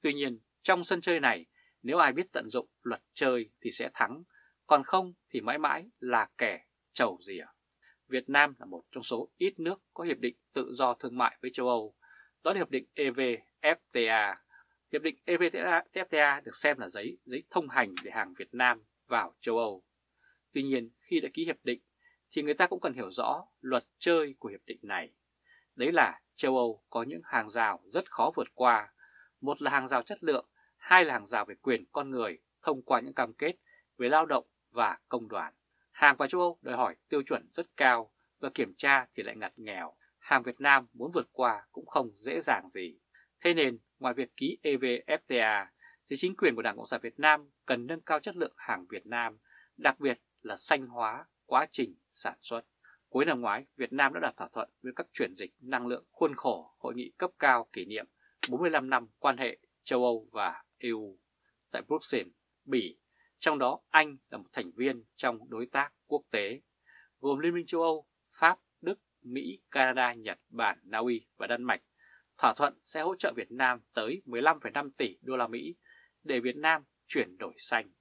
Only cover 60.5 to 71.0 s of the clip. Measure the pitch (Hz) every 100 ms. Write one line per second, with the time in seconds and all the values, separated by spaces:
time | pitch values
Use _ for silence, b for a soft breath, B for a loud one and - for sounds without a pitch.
60.5 | - - _ 123 113 104 95 _ _ _
61.5 | _ _ 117 - 151 - - - _ _
62.5 | _ - 131 95 - _ _ _ _ -
63.5 | 151 127 143 _ 160 151 139 _ - 98
64.5 | - 92 85 131 120 113 _ 131 113 107
65.5 | 113 120 139 139 _ _ 147 - 110 101
66.5 | 131 _ _ b b b b 139 139 160
67.5 | 175 170 170 165 160 - _ _ - 160
68.5 | 180 _ _ - 196 _ _ 120 127 85
69.5 | 95 _ 139 131 127 123 117 107 90 _
70.5 | 117 110 95 90 110